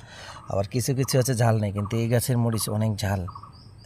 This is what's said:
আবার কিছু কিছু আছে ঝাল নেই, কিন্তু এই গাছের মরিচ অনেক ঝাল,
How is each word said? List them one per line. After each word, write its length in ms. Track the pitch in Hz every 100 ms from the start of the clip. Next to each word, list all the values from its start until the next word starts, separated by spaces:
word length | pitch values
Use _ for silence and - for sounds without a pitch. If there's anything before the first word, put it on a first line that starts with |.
| - - - - -
আবার 200 | 95 98
কিছু 280 | 127 113 127
কিছু 240 | 135 139
আছে 160 | 127 117
ঝাল 240 | 117 110
নেই, 120 | 104
কিন্তু 260 | 98 104 113
এই 120 | 117
গাছের 280 | 120 - 123
মরিচ 320 | 117 113 -
অনেক 260 | 107 110 104
ঝাল, 320 | 98 98 90 - - - - -